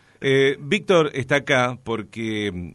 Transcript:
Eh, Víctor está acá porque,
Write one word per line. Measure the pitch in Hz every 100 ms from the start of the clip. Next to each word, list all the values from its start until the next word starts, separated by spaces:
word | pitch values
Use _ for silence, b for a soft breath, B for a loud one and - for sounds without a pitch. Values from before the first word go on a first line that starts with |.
| b b
Eh, | 135 135 135 143
Víctor | 143 202 151 180 151
está | - 127 143
acá | 139 135 123 123
porque, | - 113 101 - 113 107 104 90 85